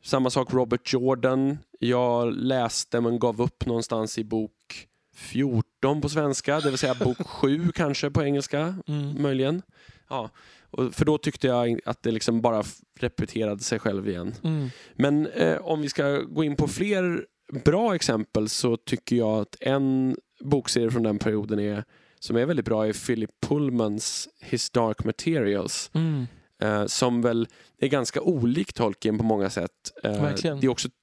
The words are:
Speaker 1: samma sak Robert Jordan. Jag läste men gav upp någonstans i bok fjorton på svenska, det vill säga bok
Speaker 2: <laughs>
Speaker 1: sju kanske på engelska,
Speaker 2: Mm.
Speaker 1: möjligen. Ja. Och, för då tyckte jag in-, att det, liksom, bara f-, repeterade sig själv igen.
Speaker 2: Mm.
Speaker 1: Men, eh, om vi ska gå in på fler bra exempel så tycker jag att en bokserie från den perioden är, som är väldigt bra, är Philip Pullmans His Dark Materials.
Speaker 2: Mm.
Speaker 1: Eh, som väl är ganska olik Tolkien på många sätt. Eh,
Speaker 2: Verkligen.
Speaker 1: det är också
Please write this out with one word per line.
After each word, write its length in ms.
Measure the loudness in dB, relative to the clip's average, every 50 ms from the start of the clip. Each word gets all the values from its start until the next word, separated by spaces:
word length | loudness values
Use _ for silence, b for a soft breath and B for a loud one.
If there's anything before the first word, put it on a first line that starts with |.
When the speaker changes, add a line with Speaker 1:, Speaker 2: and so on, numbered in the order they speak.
| _
Speaker 1:
samma 260 | 0 0 2 2 2
sak 240 | 0 0 -2 0 2
Robert 400 | 0 2 2 0 -2 _ 0 0
Jordan. 640 | 2 2 2 0 2 2 2 2 2 2 0 -2 -4 -8 _ -10 -4
Jag 540 | 0 0 2 2 2 2 2 2 2 0 -2
läste 680 | -2 0 0 0 0 0 0 -2 -4 -6 _ -2 0
men 180 | 0 2 0 2
gav 220 | 2 0 2 2
upp 240 | -2 -2 -2 _ -4
någonstans 520 | -2 -2 -2 -2 -2 -2 -2 -2 -2 -4 -6
i 60 | -4
bok 280 | -2 -2 -2 -2 -4 _ _ _ _ -18 -18 -18 _ _ _ _ _ _
fjorton 880 | -20 -18 -6 -4 -2 -2 0 0 0 -2 _ _ _ 0 0 0 2
på 80 | -2 -2
svenska, 500 | 0 0 0 0 0 0 0 0 0 2
det 100 | 2 0
vill 80 | 0 0
säga 180 | 0 0 0
bok 220 | 2 0 0 0 0
Speaker 2:
<laughs> 100 | -6 -10
Speaker 1:
sju 440 | -4 0 2 2 2 2 0 -2 0
kanske 360 | 0 0 0 0 -2 -2 0
på 120 | 0 0 2
engelska, 520 | 2 0 0 -2 -2 -2 -2 -2 -2 -4 -6 -6 -4
Speaker 2:
Mm. 340 | -4 -4 -4 -4 -2 -2
Speaker 1:
möjligen. 400 | 0 0 2 2 2 0 0 -2 -6 _ b b b b b b b b
Ja. 200 | -8 -6 -6 -8 B B B B B B B B
Och, 220 | -4 -2 -2 -2 2
för 100 | 2 2
då 120 | 2 2 2
tyckte 300 | 0 -4 -4 0 0 2
jag 200 | 2 4 2 2
in-, 120 | 0 0 -2
att 180 | -6 -8 _ -2
det, 80 | -2
liksom, 300 | -2 0 0 0 0 2
bara 180 | 2 2 2 2
f-, 160 | -2 -4 -8 -16 _ _ _ -6
repeterade 640 | -6 -6 -2 -4 -6 -4 -2 -2 -2 -2 -2 -4 -4
sig 160 | -2 -4 0
själv 300 | 0 -2 -2 -2 -2 -4
igen. 260 | -4 -4 -4 -8 -8 -6 -4
Speaker 2:
Mm. 260 | -2 -2 -2 -2 -4 -8 B B B B
Speaker 1:
Men, 340 | B 2 4 4 4 2 0
eh, 300 | 0 2 2 2 2 0
om 240 | 0 -2 -2 0
vi 80 | 0 -4
ska 280 | -2 0 0 2 2 0
gå 260 | -2 -2 -2 0 0
in 120 | 0 2
på 120 | 0 0 -2
fler 580 | 0 -2 -2 0 0 0 0 0 0 -2 -4 _ _ _ _ _ -10 2 4
bra 300 | 4 4 6 2 2 0
exempel 540 | 0 0 2 0 0 0 _ _ 0 0 0
så 280 | -2 0 0 0 0 0
tycker 380 | _ -4 -6 -4 _ 0 0
jag 240 | 2 2 2 2 0
att 160 | -2 -4 -8 -6
en 540 | -2 0 2 2 2 2 2 2 2 0 -2 -4 _ _ _ _ -2
bokserie 480 | 0 0 0 2 0 0 2 2 2
från 120 | 2 2 2
den 160 | 2 0 0
perioden 400 | 0 0 0 0 -2 -2 -2 -2
är, 240 | -2 -2 -2 -4 -6 b b b b b b b
som 160 | -6 -2 0
är 100 | 0 2
väldigt 200 | 2 0 0 0
bra, 220 | 0 0 2 2 0
är 60 | -2
Philip 360 | -2 -2 -2 -2 -2 -2 -6 _ _ -2 -2
Pullmans 840 | 0 2 2 2 2 2 2 2 0 -2 -4 -6 -6 -6 -8 -10 _ _
His 300 | -8 -6 -4 -4 -4 -2
Dark 340 | _ 0 2 2 0 -2 -2
Materials. 880 | -4 -4 -2 -2 -2 0 0 2 0 0 0 -2 -4 -4 -6 -8 -4 _
Speaker 2:
Mm. 340 | 0 0 0 0 -2 -4 -6 b b b b _ _
Speaker 1:
Eh, 240 | -2 0 0 0 0
som 360 | -2 0 0 2 2 2 2
väl 260 | 2 2 2 0 -2 -4 b b b b b b
är 80 | 0 0
ganska 340 | 2 0 0 -2 -4 -2
olik 520 | 0 0 2 2 2 2 2 0 -2 -4 -2
Tolkien 440 | 0 0 0 0 _ -2 0 0 2
på 60 | 2
många 260 | 2 2 2 2 0
sätt. 420 | -2 -2 -4 -4 _ _ _ -16 _ -4 -4
Eh, 180 | -2 0 0
Speaker 2:
Verkligen. 380 | 0 0 -2 -2 -2 -2 0 2
Speaker 1:
det 60 | 2 2
är 20 |
också 200 | 2 0 -4 -8 _ _